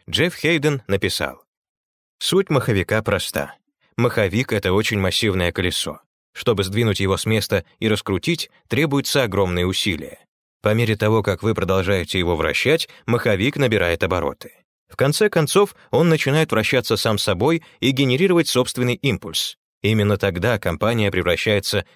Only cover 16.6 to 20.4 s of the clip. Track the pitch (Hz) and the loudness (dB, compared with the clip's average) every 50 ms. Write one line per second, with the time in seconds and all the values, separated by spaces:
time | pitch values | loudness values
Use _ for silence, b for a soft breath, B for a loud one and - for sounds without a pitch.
16.6 | 107 - - 127 113 - 117 - - 113 107 98 - 107 95 87 120 151 170 160 | 0 2 0 0 0 0 0 0 2 0 0 0 0 -2 0 0 0 0 0 -2
17.6 | B B B B - 131 135 127 139 131 123 135 190 190 175 170 156 - - 123 | B B B B 0 0 2 2 2 2 2 2 2 4 4 2 2 2 2 0
18.6 | 127 - - 127 123 123 120 - - 139 101 - - 87 82 - - - - - | 0 0 -2 -2 -2 -2 -2 -2 -2 -2 -2 -2 -4 -8 -8 -6 -6 -8 -10 -14
19.6 | _ _ _ _ - 104 110 110 101 104 101 - - 98 85 87 | _ _ _ _ 0 2 2 4 4 2 2 2 0 -2 0 0